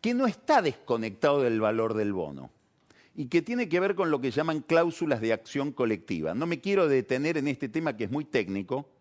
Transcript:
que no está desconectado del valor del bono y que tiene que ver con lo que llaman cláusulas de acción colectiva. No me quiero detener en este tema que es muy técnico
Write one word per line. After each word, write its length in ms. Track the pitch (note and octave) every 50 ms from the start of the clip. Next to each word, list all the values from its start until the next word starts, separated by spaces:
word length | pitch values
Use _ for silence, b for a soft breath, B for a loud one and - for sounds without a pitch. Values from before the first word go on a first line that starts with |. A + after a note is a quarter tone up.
que 140 | - A3+ B3
no 140 | A#3+ C4+ A#3
está 340 | - - _ - D#4 C4
desconectado 800 | F#3+ D3+ B2 - - - B2 A2+ A2+ A2 G2 - - D3 C#3+ C#3+
del 180 | C3+ A#2+ A2+ A2
valor 340 | A2 G#2+ G#2+ A2+ A2+ A2+ A2
del 180 | G#2+ G#2+ G#2
bono 380 | G2+ F#2 E2 D2+ C#2 C2+ C2 - _ _ _ _ _ _ b b b b b b b
y 100 | - D3
que 160 | A#2+ E3 E3
tiene 260 | D#3+ - A#3+ A#3+ B3 E3+
que 120 | D#3 F3+
ver 160 | F#3 G3+ G3
con 160 | F3 F#3+ E3
lo 80 | D3+ C3+
que 100 | B2 C3
llaman 300 | A#2 C#3+ D#3 E3 D#3+ D#3
cláusulas 600 | B2 - E3 E3 E3+ E3+ E3 - F3 D#3 C#3 A2+
de 120 | A2 A2+
acción 400 | A2+ A2 - - - C#3 C#3+ D3
colectiva. 640 | C#3+ - B2+ A2+ A2 - - - G2 D#2+ D2+ D#2 F2
No 120 | A2+ D#3
me 140 | E3+ E3+ C3+
quiero 260 | - G3 G3+ G3 F3+
detener 500 | D3+ C#3 C3 B2 - B2+ B2+ C#3+ D#3 E3+
en 120 | D#3 C3+ D3
este 200 | C3+ - - B2
tema 280 | A2 D#3+ D#3+ D3+ B2
que 80 | G#2+ A2+
es 60 | F#2+
muy 140 | C3 D3 D3+
técnico 640 | - - B2+ G#2 F2 G2 G2 G2 F2+ B2 C3+ C#3+ _ _ _